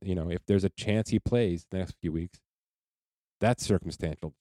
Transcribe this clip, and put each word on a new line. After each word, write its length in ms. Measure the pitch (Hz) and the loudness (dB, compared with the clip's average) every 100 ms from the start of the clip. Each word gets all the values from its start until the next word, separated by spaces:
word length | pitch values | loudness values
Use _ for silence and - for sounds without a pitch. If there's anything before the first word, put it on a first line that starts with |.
you 140 | 95 90 | -2 -2
know, 140 | 82 | -2
if 140 | 87 - | -2 2
there's 180 | 101 | 2
a 60 | 95 | 2
chance 400 | - - 107 - | -2 0 0 2
he 100 | 110 | 0
plays 440 | - 120 104 85 - | 2 2 2 0 -4
the 80 | 92 | -6
next 160 | 90 - | -6 -6
few 100 | 85 | -4
weeks, 300 | 80 87 - _ _ _ _ _ _ _ _ _ - | -4 -6 -12 _ _ _ _ _ _ _ _ _ 0
that's 240 | 110 123 | 2 2
circumstantial 720 | - 95 82 - 80 73 80 - | 2 0 0 -6 -6 -6 -10 -12